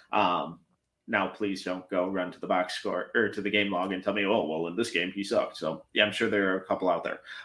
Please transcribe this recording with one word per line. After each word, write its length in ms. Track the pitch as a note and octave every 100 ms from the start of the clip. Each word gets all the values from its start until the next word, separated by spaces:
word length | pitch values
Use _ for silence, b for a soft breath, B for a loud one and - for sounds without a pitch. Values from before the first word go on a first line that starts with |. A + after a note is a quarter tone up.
| b
Um, 460 | G#2 F#2+ F2 D2+ E2+ _ _ _ _ -
now, 180 | A2 F#2
please 340 | - G#2 F#2+
don't 260 | - F2+ -
go 200 | F#2 F#2
run 220 | F#2+ F2+
to 60 | F2
the 80 | F2+
box 280 | F#2 F2+
score 360 | - G2+ F2+ -
or 160 | A#2+ G#2
to 100 | -
the 80 | G2+
game 240 | G#2 G2+
log 200 | F#2 F#2+
and 120 | F#2
tell 80 | G2+
me, 140 | G#2 G2
"Oh, 180 | G#2+
well, 220 | D2+ D#2 E2+
in 100 | F2+
this 140 | A2+
game, 200 | E2+ F#2
he 140 | G2+
sucked." 320 | G2 A2+ - -
So, 280 | D#2+ D#2 -
yeah, 100 | A2+
I'm 80 | G#2+
sure 160 | G2+ A2+
there 240 | G#2 F#2+
are 60 | F#2+
a 60 | -
couple 240 | G2 F#2
out 120 | E2+
there. 180 | - - B B